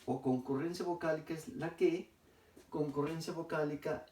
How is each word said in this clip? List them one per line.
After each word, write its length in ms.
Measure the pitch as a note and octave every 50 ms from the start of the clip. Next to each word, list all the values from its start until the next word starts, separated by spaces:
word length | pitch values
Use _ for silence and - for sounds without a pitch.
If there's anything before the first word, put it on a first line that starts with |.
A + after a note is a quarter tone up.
| -
o 160 | - B2+ C3+ -
concurrencia 640 | C3+ B2+ B2+ B2 - C#3 C3+ D3+ E3+ F3 F3+ F3+
vocálica 500 | F3 E3+ E3+ - E3 D#3+ D#3 D3+ - E3
es 140 | D#3+ - -
la 260 | B2+ - D3+ D#3 -
que, 340 | - F#3 F3 D#3+ F3+ F#3+ - - _ _ - - - - - - - - -
concurrencia 640 | - D#3+ D3 C#3+ C#3 D3 C#3+ D3 E3 E3 D#3+ - E3
vocálica 720 | E3 E3 - - D#3 D3+ D3 D3 C#3+ - D#3 D#3 - - -